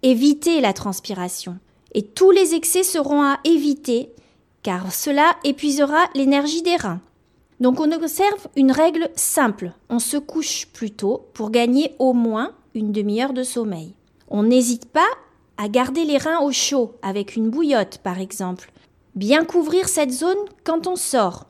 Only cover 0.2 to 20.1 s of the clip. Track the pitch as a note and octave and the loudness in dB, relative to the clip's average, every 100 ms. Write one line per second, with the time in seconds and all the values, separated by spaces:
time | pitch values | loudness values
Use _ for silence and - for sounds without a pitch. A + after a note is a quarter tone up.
0.2 | C#4 D4 E4+ E4 B3 G3 G#3 F#3 - F#3+ | 4 2 0 2 0 -2 -6 -10 -10 -8
1.2 | F3+ - - F3+ _ _ _ - G#3 - | -8 -8 -12 -14 _ _ _ -6 -6 4
2.2 | F#4+ F#4+ F4+ E4 E4 F#4 F#4 E4 C#4 D4 | 6 6 4 0 0 0 0 -2 0 2
3.2 | C#4+ C#4 D#4 E4 C#4+ C#4 - A#3+ C4+ - | 2 0 2 2 2 -2 0 -2 -2 -14
4.2 | _ _ _ _ - F3+ F#3 - - C#4+ | _ _ _ _ -6 -6 -6 -6 -2 2
5.2 | D#4 E4+ C#4+ C#4 D4+ C#4 C#4+ D4+ F4 C#4 | 2 2 -2 -2 -2 0 2 2 0 2
6.2 | C4+ C#4 D4 D#4+ E4+ E4+ G#3 F3 - _ | 2 2 0 -2 0 -2 -2 -8 -12 _
7.2 | _ _ _ _ B3 B3+ D4+ E4 D#4+ - | _ _ _ _ 0 2 0 0 -4 0
8.2 | G4+ G4+ - - C4+ C4 D#4+ E4 E4 - | 0 0 -6 2 4 6 2 2 -4 -4
9.2 | - - C4 G#3 F3+ - _ A#3+ A#3 D4 | -2 2 0 0 -10 -14 _ -4 -2 -4
10.2 | D4 D#4+ D4 - - - A3 G#3 G#3 B3+ | -4 -6 -4 -6 -10 -10 -10 -4 -4 -4
11.2 | - - G#3+ A#3 A#3+ B3+ D#4 - C4 A#3+ | -6 -10 -2 0 2 2 0 0 2 2
12.2 | A#3 G#3+ B3 - _ A3+ G#3+ G#3 G#3 G#3 | 0 -2 -6 -8 _ -6 -4 -2 -2 -2
13.2 | C4 B3+ B3+ - A3 F3 D#3+ - _ _ | -2 -4 -4 -4 -6 -8 -12 -20 _ _
14.2 | _ G3+ G#3+ B3+ A#3+ A#3 - D4+ F#4+ C5 | _ 0 4 4 4 -2 -4 0 2 0
15.2 | _ _ _ - G#3 A3+ B3+ C4+ D#4+ C#4+ | _ _ _ -10 -2 0 0 -2 0 0
16.2 | D#4 D#4+ C#4+ B3+ - C#4 A3+ - - G3 | 0 0 0 0 -2 0 -2 -4 -6 -6
17.2 | G3+ - A3+ B3 D#4+ C4 F#3+ - - F3+ | -6 -2 -2 0 0 2 0 -6 -8 -8
18.2 | F#3+ - F#3 F#3 - _ _ _ _ - | -8 -8 -8 -8 -14 _ _ _ _ -8
19.2 | G3+ C#4+ D#4+ F4 D#4 F4 F#4 - D4 | 0 2 2 0 0 0 0 -2 -2